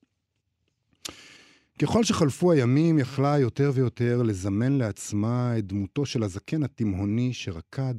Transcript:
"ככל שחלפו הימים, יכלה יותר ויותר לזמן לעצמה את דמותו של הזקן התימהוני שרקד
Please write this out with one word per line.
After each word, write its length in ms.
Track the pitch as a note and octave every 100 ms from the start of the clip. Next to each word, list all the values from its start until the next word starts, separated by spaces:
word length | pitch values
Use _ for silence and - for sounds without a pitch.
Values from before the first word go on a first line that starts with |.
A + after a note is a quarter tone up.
| _ _ _ _ _ _ _ _ _ _ - - - - - _ _ -
"ככל 260 | D3 A3
שחלפו 480 | A3+ F#3 D3+ - F3+
הימים, 460 | D#3 A#2+ C#3 E3 D#3
יכלה 400 | C3+ C3+ C#3 D3
יותר 320 | A#2 - C#3+
ויותר 480 | C3 A#2+ - A#2+ A#2+
לזמן 500 | A#2 F#2+ G2 G2 B2+
לעצמה 840 | C#3 A2 - - G#2 A2 B2 B2 A2+
את 80 | F#2+
דמותו 400 | G2+ G2 - C3+
של 160 | A#2+
הזקן 400 | G#2 F#2+ - D#3+
התימהוני 680 | C3 - G#2+ F#2 G2+ A2+ B2+
שרקד 600 | A#2+ - E2 - - C3